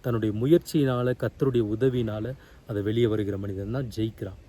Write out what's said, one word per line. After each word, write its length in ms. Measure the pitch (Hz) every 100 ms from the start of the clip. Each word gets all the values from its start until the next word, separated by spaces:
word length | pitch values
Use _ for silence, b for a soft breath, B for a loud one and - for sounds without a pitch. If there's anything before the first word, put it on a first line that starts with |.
தன்னுடைய 340 | - 117 110 104
முயற்சியினால, 760 | 127 170 - 160 139 123 123 131
கர்த்தருடைய 440 | 143 - 139 123
உதவியினால 720 | 107 110 131 127 110 107 110 135 B B -
அதை 140 | 104
வெளியே 240 | 101 113 120
வருகிற 320 | 107 101 98
மனிதன் 320 | 101 98 101
தான் 180 | 123 127 101
ஜெயிக்கிறான். 380 | 110 107 101 -